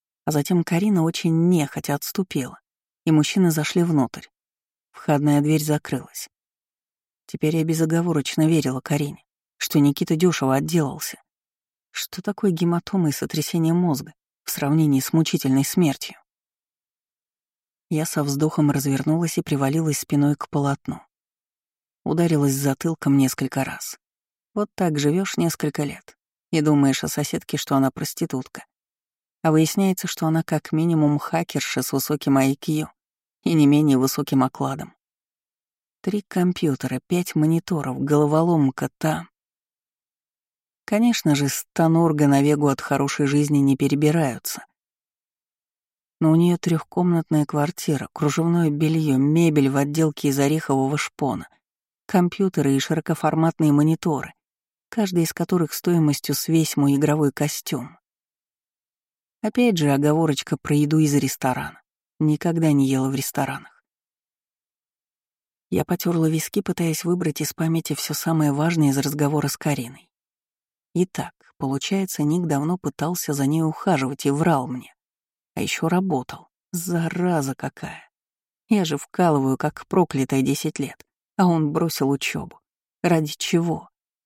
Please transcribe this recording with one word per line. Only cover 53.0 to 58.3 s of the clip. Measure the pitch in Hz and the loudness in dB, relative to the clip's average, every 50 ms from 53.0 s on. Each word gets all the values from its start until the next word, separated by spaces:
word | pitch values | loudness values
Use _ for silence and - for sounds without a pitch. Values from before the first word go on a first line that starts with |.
| - - 160 - - 156 160 160 160 165 - - 160 151 | -2 -4 -4 -2 -2 -2 0 2 0 0 0 0 2 2
мониторы, | 143 147 147 156 160 - - 175 151 127 - - - _ _ _ _ _ _ _ _ _ _ _ | 4 4 4 2 0 0 -2 -4 -4 -4 -6 -10 -16 _ _ _ _ _ _ _ _ _ _ _
каждый | - 226 208 190 185 175 165 | -4 -4 -2 0 0 0 0
из | - | 0
которых | - - 170 - 185 180 165 151 - | -2 -6 -2 0 0 0 0 -2 -4
стоимостью | - - 175 175 165 156 147 147 - - - 143 | -4 0 2 2 4 4 2 2 0 -2 -4 -4
с | - - - | -4 -2 2
весь | 160 160 156 - - | 2 2 2 2 0
мой | 147 143 139 139 | 2 2 2 4
игровой | 139 151 147 147 156 151 139 | 2 2 2 2 2 2 0
костюм. | - - 147 147 - - - - - 127 123 139 - _ _ _ _ _ _ _ | 0 0 -4 -4 -4 -8 -8 -8 -8 -8 -8 -12 -16 _ _ _ _ _ _ _